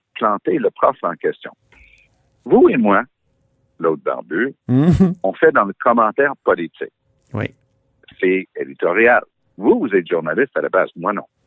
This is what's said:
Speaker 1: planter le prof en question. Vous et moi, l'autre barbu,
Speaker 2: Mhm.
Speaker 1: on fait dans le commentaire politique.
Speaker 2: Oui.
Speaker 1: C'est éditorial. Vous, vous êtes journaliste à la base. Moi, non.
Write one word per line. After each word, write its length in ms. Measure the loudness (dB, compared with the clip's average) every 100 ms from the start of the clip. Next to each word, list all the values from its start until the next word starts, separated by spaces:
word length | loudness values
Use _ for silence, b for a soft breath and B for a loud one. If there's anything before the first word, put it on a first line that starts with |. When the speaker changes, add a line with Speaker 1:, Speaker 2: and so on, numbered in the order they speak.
| _
Speaker 1:
planter 440 | -6 -4 -2 -4 -2
le 100 | -4
prof 260 | 0 -2 0
en 120 | -6 -6
question. 360 | -6 -8 -14 -20 _ b b b b _ _ _ 0
Vous 240 | 4 4
et 80 | 2
moi, 240 | 2 0 -2 _ _ _ _ _ _ _
l'autre 240 | -4 -2
barbu, 500 | -6 -8 -8 -6 -6 -8 -2
Speaker 2:
Mhm. 480 | 0 2 4 2 0
Speaker 1:
on 100 | -6
fait 180 | 2 2
dans 140 | 4 0
le 80 | 0
commentaire 500 | 0 2 2 2 -2 0 -2
politique. 480 | 0 -2 -10 -14 _ _ _ _
Speaker 2:
Oui. 140 | -8 -8 _ _ _ _ _ _ -4
Speaker 1:
C'est 260 | -2 -2 -4 -10
éditorial. 680 | -12 -4 -2 2 4 2 0 _ _ -6
Vous, 220 | 0 0
vous 140 | 2 -2
êtes 120 | 0
journaliste 480 | -4 -4 -4 -4 -4
à 60 |
la 80 | -4
base. 200 | -2 -4 -6
Moi, 160 | -8
non. 140 | -8 -10 _